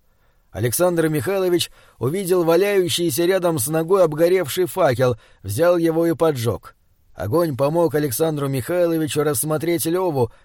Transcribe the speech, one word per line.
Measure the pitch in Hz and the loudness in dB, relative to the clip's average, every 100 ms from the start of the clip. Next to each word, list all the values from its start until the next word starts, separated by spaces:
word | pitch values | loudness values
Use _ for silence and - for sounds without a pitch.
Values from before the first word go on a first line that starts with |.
| _ _ _ _ _ | _ _ _ _ _
Александр | 82 117 110 180 170 160 | -4 -2 0 0 2 0
Михайлович | 151 120 196 185 175 - - _ - | 0 -2 -2 0 0 -2 -10 _ -6
увидел | 127 180 180 180 | -4 -4 0 0
валяющийся | 165 170 202 202 175 131 170 135 170 | 4 2 4 2 0 0 -2 0 0
рядом | 190 175 160 | 2 0 -2
с | 113 | -2
ногой | 160 165 190 | -2 0 2
обгоревший | 170 151 170 185 156 - 175 | 2 2 2 2 0 -2 -4
факел, | - 165 120 127 117 - _ | 2 0 2 0 -2 -8 _
взял | 95 104 170 175 | -8 0 2 4
его | 165 160 170 | 2 2 0
и | |
поджёг. | 156 160 139 117 92 - - _ _ _ - | 2 0 0 -2 -4 -8 -20 _ _ _ -10
Огонь | 98 147 170 123 | -2 0 0 0
помог | 139 165 165 151 | 0 2 0 0
Александру | 147 113 160 151 139 | -2 -2 -2 -2 -2
Михайловичу | 135 117 180 170 165 156 151 | -4 -2 0 0 0 -2 -2
рассмотреть | 147 143 156 156 160 170 165 | -2 -2 -2 -2 -2 -2 -2
Лёву, | 175 185 139 117 - | -2 -2 0 -2 -4